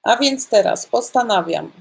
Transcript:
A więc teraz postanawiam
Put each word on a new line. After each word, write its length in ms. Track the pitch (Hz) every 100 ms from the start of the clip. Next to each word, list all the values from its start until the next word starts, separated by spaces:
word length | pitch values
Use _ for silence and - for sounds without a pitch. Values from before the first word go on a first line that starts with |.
A 140 | - 240
więc 320 | 277 262 -
teraz 380 | 214 190 - -
postanawiam 840 | 240 240 254 233 196 165 160 160 -